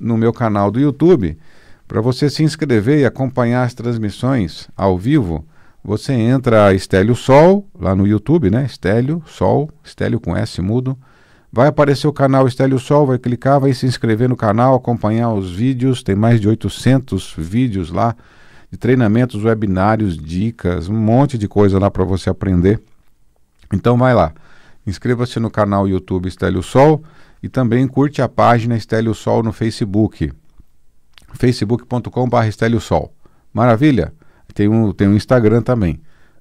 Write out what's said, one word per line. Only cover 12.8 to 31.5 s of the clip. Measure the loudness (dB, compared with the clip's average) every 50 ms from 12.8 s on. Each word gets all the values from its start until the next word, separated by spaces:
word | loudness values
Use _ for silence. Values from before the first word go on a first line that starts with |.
| -2 0 2 2 2
vai | 2 0 -2
clicar, | -2 -4 -4 -2 0 0 2 2
vai | 2 0 0
se | 0 -2
inscrever | -4 -2 -2 -2 -2 0 0 0 0
no | 0
canal, | 0 0 0 2 2 2 2 2
acompanhar | 2 0 -2 -4 -2 -2 -2 -2 0 -2 -2 -2
os | -4 -4 -6 -6
vídeos. | -4 -2 -2 -2 -2 -2 -2 -2 -2 -2
Tem | -2 0
mais | 2 4 4 2 4
de | 2 0
oitocentos | 0 0 -2 -6 -8 -2 0 2 2 2 0 -2 -6 -6 -6 -8 -10 -10
vídeos | -10 -6 -2 -2 -2 -2 -2 -4 -6 -6 -4
lá | -2 -2 -2 -2 -6 _ _ _ -20 -20 -20 -20 -20 -20 _
de | -14
treinamentos, | -6 0 0 2 2 2 2 2 2 0 -2 -4 -4 -2
webinários, | -2 0 0 -2 -2 0 0 2 2 2 0 0 -2 -2 -6
dicas, | -8 -8 -6 -4 -4 -4 -6 -4 -4 -4 -4 -4 -4 -4
um | -4
monte | -2 0 2 4 2 2 2 0 -4
de | -6
coisa | -2 2 2 4 4 4 2
lá | 0 0
pra | 0 0 -2
você | -2 -2 -2 -2 -4
aprender. | -4 -4 -2 0 2 4 4 2 2 0 -4 _ -20 _ _ _ _ _ _ _ _ _ _ _ _ _ -10 -6 -6
Então | -2 0 0 2
vai | 2 2 2 4
lá, | 2 2 0 -2 -10 -20 -20 -20 -20 -20 -20 -20 -14 _
inscreva-se | -12 -12 -6 -4 -4 -2 -2 -4 -4 -4 -4
no | -6 -4 -2
canal | -2 0 0 0 0 0
YouTube | 0 -2 -4 -4 -4 -6 -4 -4
Estélio | -6 -6 -4 -4 -2 -2 -4 -6
Sol | 0 2 4 4 4 4 0 -4 -12 -20 -20 -20 -20 -20 _
e | -14 -8
também | -4 -4 -2 0 0 0 0
curte | 0 0 -2 -2 -2 -2 -4
a | -4 -4
página | 0 2 2 2 2 2 0 -2 -4
Estélio | -4 -4 -4 -4 -2 -2 -2 -4
Sol | -4 -4 -2 -2 0
no | -2 -4 -4
Facebook, | -4 -6 -6 -4 -6 -6 -4 0 0 0 0 -2 -4 -6 -8 -8 -12 _ -20 _ -20 -20 -20 _ -20 _ -20 _ -20 _ _ -20 -20 -20 -20 -6
facebook | -2 0 0